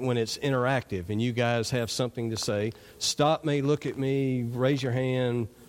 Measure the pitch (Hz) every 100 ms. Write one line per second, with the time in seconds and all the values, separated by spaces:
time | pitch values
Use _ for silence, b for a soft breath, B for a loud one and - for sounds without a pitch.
0 | 127 120 110 - 143 131 123 131 - 95
1 | 87 104 120 117 117 120 110 131 113 -
2 | 123 - 117 110 - 104 107 - B B
3 | - - 147 160 160 143 139 147 143 131
4 | 135 139 135 127 117 120 131 143 127 123
5 | 131 127 123 120 117 B